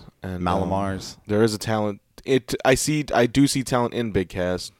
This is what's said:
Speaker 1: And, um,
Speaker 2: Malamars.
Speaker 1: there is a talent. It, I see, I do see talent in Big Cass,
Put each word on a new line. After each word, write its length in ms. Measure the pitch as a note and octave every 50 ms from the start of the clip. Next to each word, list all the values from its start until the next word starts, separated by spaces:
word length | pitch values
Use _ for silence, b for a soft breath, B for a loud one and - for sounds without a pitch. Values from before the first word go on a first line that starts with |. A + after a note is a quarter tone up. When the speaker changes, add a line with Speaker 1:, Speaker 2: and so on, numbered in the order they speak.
| - - _ -
Speaker 1:
And, 260 | - F#2 F#2 F2+ F2+
um, 220 | F2 F#2+ G2 F#2+ F2+
Speaker 2:
Malamars. 480 | F#2+ G2 G2 G2 F#2+ F#2 - - - - -
Speaker 1:
there 160 | - G#2 G#2+ A2+
is 100 | A2+ G#2+
a 40 |
talent. 420 | G2 - A2+ A2 G#2+ G#2+ G#2 G2+ - _ _ _ - -
It, 320 | - C3+ B2+ - - - - -
I 120 | C3 C3
see, 280 | A#2+ - D3 D3+ D3+ C#3+ - -
I 120 | A#2+ A#2+
do 200 | B2 - C3+ C#3+
see 160 | C3+ - C#3 A#2+
talent 300 | - C3 B2 A#2+ A#2 -
in 180 | A#2 A#2+ A2
Big 180 | F#2+ G2+ F#2 -
Cass, 420 | - G2 F2+ F2+ F2+ F2 - - _